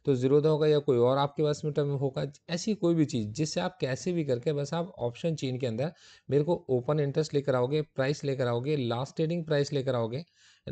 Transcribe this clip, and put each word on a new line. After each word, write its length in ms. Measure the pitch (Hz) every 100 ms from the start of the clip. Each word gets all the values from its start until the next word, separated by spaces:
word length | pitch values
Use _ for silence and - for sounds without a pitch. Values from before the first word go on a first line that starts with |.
| -
तो 100 | 131
Zerodha 300 | 131 147 151
होगा 220 | 151 151
या 120 | 151
कोई 180 | 143 123
और 200 | 120 135
आपके 260 | 143 -
पास 180 | 151 147 156
में 80 |
टर्म 160 | 147 143
होगा, 420 | 143 139 147 147 - -
ऐसी 240 | 175 -
कोई 220 | 208 180 170
भी 100 | 143
चीज़ 220 | 131 107
जिससे 340 | 113 151 -
आप 160 | 180 -
कैसे 360 | 135 131 -
भी 100 | 175
करके 300 | 147 123 143
बस 200 | 147 143
आप 200 | 165 175 -
ऑप्शन 380 | 120 120 170 156
चेन 220 | 135 127
के 100 | 127
अंदर 240 | 113 151 - - - -
मेरे 140 | 135
को 220 | 151 175 -
ओपन 300 | 127 123 151
इंटरेस्ट 340 | 143 139 151
लेकर 220 | 143 139 127
आओगे, 260 | 123 151
प्राइस 420 | 147 - 131 151
लेकर 240 | 143 135 123
आओगे, 280 | 120 127 151
लास्ट 400 | 120 117 135 -
ट्रेडिंग 300 | 160 175 156
प्राइस 280 | 147 143
लेकर 220 | 143 131 123
आओगे, 300 | 113 123 170 _ _ _ -